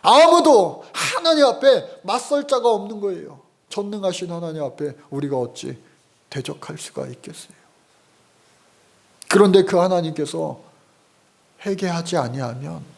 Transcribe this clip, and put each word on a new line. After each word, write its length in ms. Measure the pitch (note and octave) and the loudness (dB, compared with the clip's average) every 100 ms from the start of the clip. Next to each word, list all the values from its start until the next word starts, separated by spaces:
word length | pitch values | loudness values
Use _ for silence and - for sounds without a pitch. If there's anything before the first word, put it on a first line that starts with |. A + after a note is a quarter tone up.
아무도 800 | - C4 E4 E4+ D#4 A#3+ E3+ - - | 6 8 8 6 6 6 4 -4 -14
하나님 520 | - - B4+ E4+ D#4 C4+ | -6 -4 -2 0 4 4
앞에 540 | - C4+ A3+ - - | 4 4 4 -2 -16
맞설 460 | F#3 A#3+ - C#4+ C#4+ | -8 -6 -2 -4 0
자가 220 | C4 A#3 | 0 2
없는 300 | G#3 G3+ G#3+ | 0 -4 -8
거예요. 380 | G3+ F3 C#3+ C#3 _ _ _ | -8 -8 -14 -20 _ _ _
전능하신 640 | - G3+ G#3+ F#3+ F3+ F3+ | -8 -8 -6 -6 -6 -8
하나님 320 | E3+ E3+ D#3+ | -8 -8 -8
앞에 300 | C#3 - D3 B2 _ | -8 -6 -10 -10 _
우리가 280 | C#3 C#3+ C3+ | -8 -4 -4
어찌 400 | A#2+ - C3+ B2 _ _ _ _ _ | -4 -8 -12 -12 _ _ _ _ _
대적할 480 | C3+ B2+ D3 - D#3 | -12 -10 -14 -14 -14
수가 300 | - - C3 | -14 -12 -12
있겠어요? 500 | B2+ - E3 - _ _ _ _ _ _ _ _ _ _ _ _ _ _ _ _ _ - | -12 -18 -20 -20 _ _ _ _ _ _ _ _ _ _ _ _ _ _ _ _ _ 0
그런데 340 | G3 G3+ F#3+ | 4 6 6
그 140 | F#3+ F#3 | 4 2
하나님께서 800 | F#3 F3+ E3 D#3 C#3+ E3 D#3+ B2 _ _ _ _ _ _ _ _ _ _ | 2 0 -2 -6 -6 -6 -8 -10 _ _ _ _ _ _ _ _ _ _
"회개하지 520 | G#3 F#3+ F#3 E3+ E3+ E3+ | -6 -4 -4 -4 -2 -2
아니하면 680 | A#2+ C3 B2 B2 D3 E3 - | -2 -6 -8 -8 -12 -14 -16